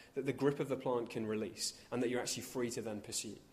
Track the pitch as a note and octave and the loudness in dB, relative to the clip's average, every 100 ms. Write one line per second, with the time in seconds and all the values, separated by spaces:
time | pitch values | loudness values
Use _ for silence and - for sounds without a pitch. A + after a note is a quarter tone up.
0 | - C#3 C3+ A#2+ C#3 C#3+ C3+ B2+ C3+ A#2+ | -8 -2 0 4 4 4 0 0 2 2
1 | A2+ A#2+ A2 G#2+ G2+ - - - - B2 | 0 -2 0 0 -2 -2 -4 -6 -4 0
2 | B2+ B2 - A#2+ - C3 A#2+ A#2 A2 G#2 | 2 2 0 -2 -2 0 0 0 -4 -4
3 | - - A2 - - | -4 -4 -4 -8 -14